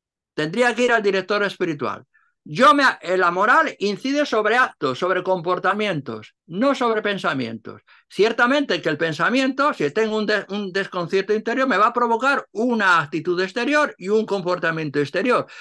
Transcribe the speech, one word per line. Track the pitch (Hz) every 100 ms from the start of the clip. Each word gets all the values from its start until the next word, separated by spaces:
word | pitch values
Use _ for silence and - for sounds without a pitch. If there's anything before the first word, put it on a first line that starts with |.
| _ _ _
Tendría | - 156 196 240
que | 226 247
ir |
al | 233
director | 202 190 185 208
espiritual. | 202 - 175 151 117 101 - _ _ _ -
Yo | 151 269
me, | 285 269 -
eh, | 165 185
la | 180
moral | 175 208 294 311 -
incide | 202 202 262 285 285
sobre | 226 208 240
actos, | 254 - 139 127
sobre | 185 185
comportamientos, | 180 185 165 180 185 202 208 165 131 110 107 _ _
no | 170 269 269
sobre | 240 214
pensamientos. | 202 196 185 143 117 113 107 104 _ - _
Ciertamente | - 214 226 240 285 285 180
que | 165
el | 151
pensamiento, | 165 151 175 247 262 269 285
si | 269 147
tengo | 175 226 214
un | 208
de-, | 208 -
un | 202 202
desconcierto | 185 190 185 170 190 196
interior, | 214 220 240 269
me | 190
va | 214
a |
provocar | 233 240 226 262 277 -
una | 196 247 233 196 170
actitud | 151 165 147 175
exterior | 185 240 240 294 285 -
y | 175
un | 214 220
comportamiento | 196 175 175 165 160 156 147
exterior. | 143 175 214 220 - -